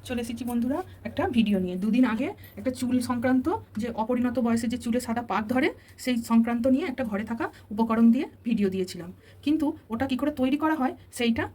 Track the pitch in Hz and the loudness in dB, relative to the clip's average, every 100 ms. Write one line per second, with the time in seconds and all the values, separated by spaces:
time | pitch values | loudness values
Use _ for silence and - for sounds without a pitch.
0 | - 247 233 233 240 240 233 294 381 - | -6 -6 -4 -6 -2 -2 0 -2 -4 -10
1 | 226 - 359 233 208 196 180 180 208 233 | -10 -2 0 4 4 2 0 -2 0 4
2 | 254 220 339 - - - 226 254 247 247 | 4 2 -4 -6 -16 -6 -6 -4 0 0
3 | 240 247 254 262 269 415 - - - - | 0 0 2 2 2 -2 -6 -6 -6 -4
4 | 226 247 247 240 233 233 240 247 240 233 | -2 0 0 0 2 2 0 -4 -2 -2
5 | 247 233 233 196 214 254 330 - - - | -2 -4 -2 -4 0 0 0 -2 -18 -10
6 | - 240 233 226 226 240 254 262 359 262 | -4 -2 2 4 4 2 2 2 0 -4
7 | 247 202 220 233 359 - - 208 226 226 | -4 -4 -4 -6 -6 -8 -12 -2 0 6
8 | 233 240 392 - 233 226 196 190 185 175 | 6 6 0 -6 -4 0 0 0 -4 -6
9 | 170 - - - - 302 294 302 - 226 | -14 -16 -20 -8 -2 0 0 -4 -8 -4
10 | 269 254 294 294 262 294 311 311 254 - | -2 0 -2 0 0 2 0 0 -2 -4
11 | - - 240 233 381 | -16 -2 0 0 -2